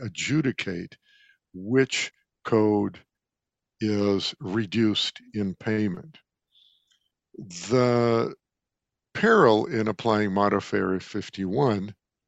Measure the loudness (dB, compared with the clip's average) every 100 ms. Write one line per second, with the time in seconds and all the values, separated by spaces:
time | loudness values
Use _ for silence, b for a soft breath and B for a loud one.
0 | -10 -8 -2 0 0 -4 -6 -8 -10 -16
1 | _ _ _ _ _ -14 -2 0 0 -2
2 | -8 -10 _ _ -2 2 2 2 -2 -6
3 | _ _ _ _ _ _ _ -6 -4 0
4 | 0 0 -4 -8 -6 -4 -2 0 0 0
5 | -4 -8 -10 -6 -4 -4 -4 -2 -2 -4
6 | -12 -20 _ _ _ _ _ _ _ _
7 | _ _ _ -20 -18 -14 0 2 4 4
8 | 4 2 0 -6 _ _ _ _ _ _
9 | _ 0 4 6 6 6 2 -2 -2 -2
10 | 0 2 2 2 2 0 -2 -2 -2 -2
11 | -6 -10 -10 -8 -4 0 0 0 -4 -12
12 | _ _